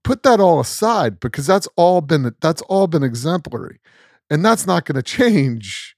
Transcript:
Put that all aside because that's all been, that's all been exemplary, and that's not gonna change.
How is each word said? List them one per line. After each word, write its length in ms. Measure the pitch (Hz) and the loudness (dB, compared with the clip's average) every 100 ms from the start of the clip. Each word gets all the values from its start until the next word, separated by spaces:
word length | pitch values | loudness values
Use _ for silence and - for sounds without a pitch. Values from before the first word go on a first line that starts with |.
Put 200 | - 254 | -4 0
that 160 | 269 226 | 4 4
all 180 | 190 156 | 4 2
aside 580 | 123 - 214 220 123 92 | 0 -2 -2 0 -2 -4
because 260 | 123 - 139 | -8 -4 0
that's 220 | 196 - - | 0 0 2
all 240 | 175 180 | 2 2
been, 320 | 147 156 123 - | 2 0 0 -2
that's 220 | 160 160 | -2 -2
all 240 | - 190 190 | -2 0 2
been 160 | 160 | 0
exemplary, 760 | 135 117 143 180 - - - - _ _ _ _ - | 0 -2 -4 -4 -6 -10 -12 -16 _ _ _ _ -4
and 140 | 151 | 0
that's 220 | 208 226 185 | 2 2 0
not 180 | 175 | -2
gonna 180 | - 135 | -2 -4
change. 960 | - - 247 202 135 117 98 - - | -4 0 2 4 2 -2 -10 -14 -16